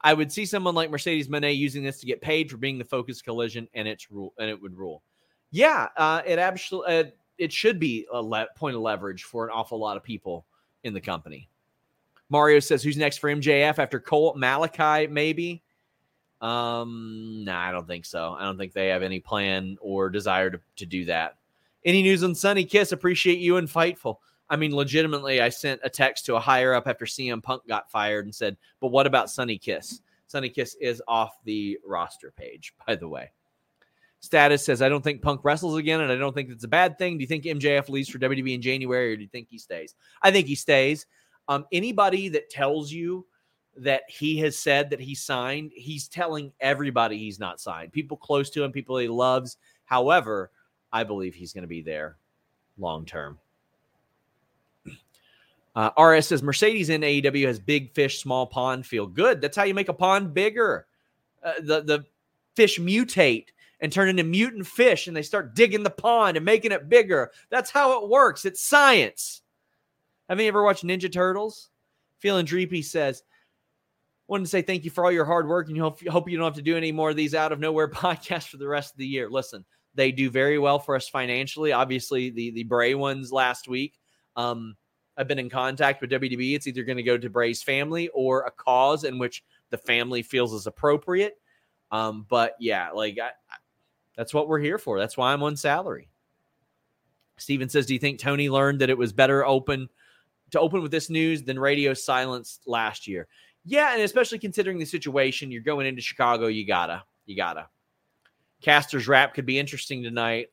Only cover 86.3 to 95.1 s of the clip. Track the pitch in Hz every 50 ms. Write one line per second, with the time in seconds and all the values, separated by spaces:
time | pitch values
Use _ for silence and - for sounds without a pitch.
86.3 | 123 120 127 131 143 143 - 139 123 127 113 127 127 123 117 123 123 120 120 110
87.3 | 98 120 120 117 117 - - 143 135 139 143 151 165 170 170 165 - 135 131 131
88.3 | 131 135 127 123 - - - 131 123 127 131 143 156 147 143 135 127 127 123 120
89.3 | - - - _ _ _ _ _ 120 - - - 120 120 120 123 127 120 117 -
90.3 | - 127 123 113 110 104 95 107 - - 151 147 147 147 - 180 180 190 202 208
91.3 | 208 _ _ _ _ _ _ _ _ _ _ _ 107 110 110 110 107 107 104 101
92.3 | 123 117 117 117 - - 117 113 104 95 87 82 87 107 110 107 101 117 117 123
93.3 | - _ _ _ - - _ _ _ _ _ _ _ _ _ _ _ 120 113 -
94.3 | - 151 151 156 160 147 147 147 190 220 - 131 104 95 104 117